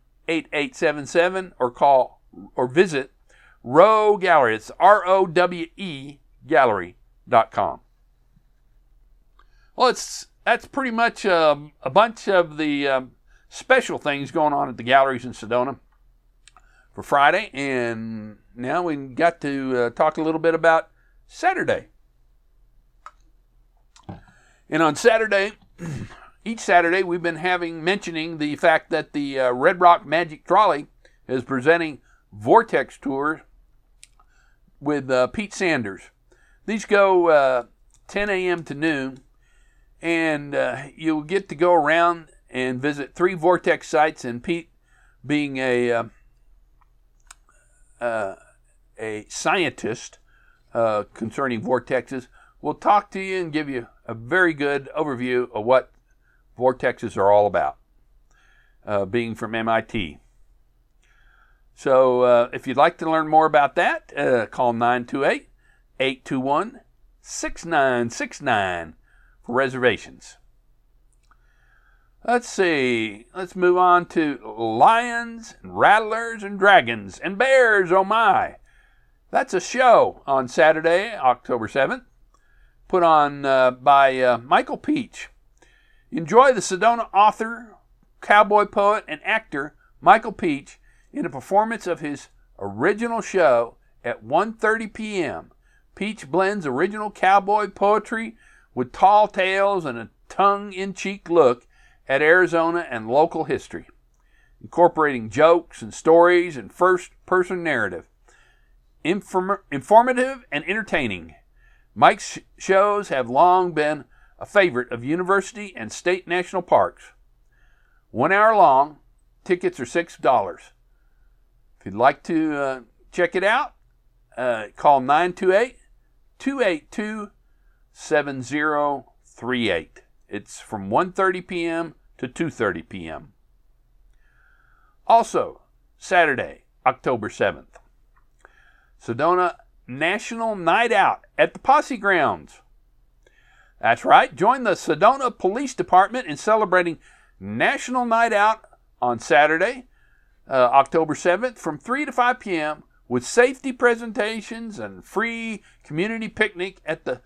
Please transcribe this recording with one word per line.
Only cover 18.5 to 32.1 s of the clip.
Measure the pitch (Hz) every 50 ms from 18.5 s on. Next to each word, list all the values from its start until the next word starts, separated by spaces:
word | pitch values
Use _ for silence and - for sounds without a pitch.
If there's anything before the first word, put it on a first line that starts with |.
| _
now | 120 123 131 151 175 180
we | 170 151
got | 143 135 135 120 139 165 170 170 -
to, | - 143 139 139 135 131 127
uh, | 123 120 117
talk | - - 160 156 151
a | 160
little | 156 160 160 160
bit | 160 165 165
about | 156 160 165 160 160 - _ _ _ _ _ _ _ _
Saturday. | _ - - 320 370 370 349 - - 185 - - _ _ _ _ _ _ _ _ _ _ _ _ _ _ _ _ _ _ _ _ _ _ _ - - _ _ _ _ _ _ _ _ _ _ _ _ _ _ _ _ _ _ _ - - - - _ _ _ _ _ _ _ _ -
And | 151 156
on | 165 151 147
Saturday, | - - 233 220 220 220 208 202 196 196 214 - _ _ _ _
<clears throat> | - 175 165 143 113 104 - - - - - _ _ -
each | 202 226 226
Saturday, | - - 185 175 170 170 175 190 180
we've | 170 170 180
been | 165 170 165
having, | 156 165 185 180 175 175 165 165 160 156
mentioning | 175 202 196 - 180 165 160 160 170 165
the | 156 151 147 147
fact | - - 165 160 156 - -
that | 170 156 147 -
the, | - 147 143 139 139 131
uh, | 127 123
Red | 123 127 139 185 190 175
Rock | 185 175 170 - -
Magic | 139 151 170 175 156 156 - _
Trolley | - 165 - 165 - 147 147 147 - _ _ _ _ _ _ _
is | - 127 131 127
presenting | - 135 127 123 151 170 170 165 156 135 120 _ _